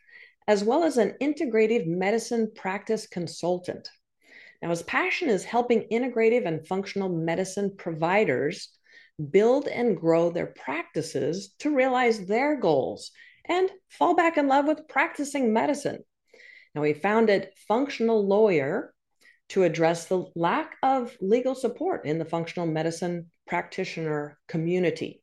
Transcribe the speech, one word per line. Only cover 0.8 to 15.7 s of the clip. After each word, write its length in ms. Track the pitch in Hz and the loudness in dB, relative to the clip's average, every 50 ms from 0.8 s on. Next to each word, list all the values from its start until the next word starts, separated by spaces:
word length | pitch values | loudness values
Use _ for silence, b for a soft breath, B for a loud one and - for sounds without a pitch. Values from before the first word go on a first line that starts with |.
| 349 | 2
as 140 | 320 269 | 2 2
an 180 | 254 214 - - - 269 | 2 2 2 0 -2 -2
integrative 640 | 294 294 - 339 254 214 220 220 220 233 240 190 | -2 -2 -2 -2 0 2 2 2 4 2 0 0
medicine 640 | 160 170 180 185 196 214 233 226 - 240 233 220 214 - | 0 -2 0 0 0 0 -2 -2 -2 -2 -2 -2 -2 -4
practice 540 | - - 190 190 202 - - 220 214 214 | -8 -8 -6 -6 -6 -4 -4 -4 -4 -6
consultant. 800 | - - 180 170 160 - - - 170 180 180 180 - - - - - - _ _ _ _ B B B B B B B B B | -8 -8 -8 -8 -8 -8 -6 -4 -2 -2 -2 -4 -8 -10 -10 -12 -20 -20 _ _ _ _ B B B B B B B B B
Now, 100 | - 165 | -4 -4
his 120 | 170 170 170 | -4 -4 -4
passion 460 | - - 262 330 370 359 - 370 302 | -4 -2 -2 -2 -2 -2 -2 0 0
is 160 | 214 180 - | 0 0 0
helping 420 | - - 233 233 240 240 220 - - 208 | -2 0 0 2 2 2 2 2 0 -2
integrative 540 | 226 254 262 233 226 226 226 233 240 214 | -2 -2 -2 0 2 4 4 4 4 2
and 200 | 180 160 156 160 | 0 -2 -4 -4
functional 440 | - 185 190 196 - - 202 196 190 | -4 -4 -4 -4 -4 -4 -4 -4 -2
medicine 680 | 180 165 160 165 165 170 190 185 - 202 202 196 196 190 | -2 -2 -2 -2 -2 -2 -4 -4 -4 -4 -4 -4 -4 -6
providers 880 | - 262 170 156 165 165 185 208 220 170 131 123 135 147 185 - - - b b b b b b b b b - 151 139 | -8 -8 -4 -2 0 2 2 2 2 2 2 0 0 -2 -4 -6 -12 -18 b b b b b b b b b -12 -4 2
build 380 | - 190 214 226 247 285 285 - | 4 6 6 6 4 2 0 -2
and 280 | - - 240 240 196 | -2 0 0 0 0
grow 340 | 160 165 165 165 165 170 170 | 2 2 4 4 4 4 2
their 180 | 170 170 156 - | 0 -2 -4 -6
practices 1040 | - - - - 262 320 339 - - 165 147 - - 143 131 135 160 196 202 - _ - | -8 -10 -10 -8 -6 -6 -8 -6 -6 -6 -6 -4 -4 -2 -2 -2 -2 -4 -8 -12 _ -6
to 120 | - 294 302 | -4 0 2
realize 540 | 262 254 262 247 254 254 240 226 214 185 | 2 2 2 2 2 4 2 2 0 -2
their 320 | 175 202 233 269 294 302 269 | -2 0 0 2 0 0 2
goals 540 | 214 180 156 135 - 85 - - - - B B B B B B B | 2 2 2 2 2 -2 -4 -8 -12 -18 B B B B B B B
and 260 | - 330 359 381 381 - - _ _ | -2 0 0 0 0 -2 -6 _ _
fall 280 | - - 285 349 359 | -4 0 2 2 4
back 200 | 359 339 339 330 | 4 4 4 2
in 120 | 294 294 269 | 2 2 4
love 180 | 262 285 285 | 4 4 4
with 220 | 294 311 302 - - | 2 0 -2 -4 -4
practicing 640 | - 269 302 339 - - 285 269 - 285 262 226 214 | -2 -2 -2 -2 -2 -6 -8 -6 -2 0 0 2 2
medicine. 480 | 226 269 294 | 2 2 0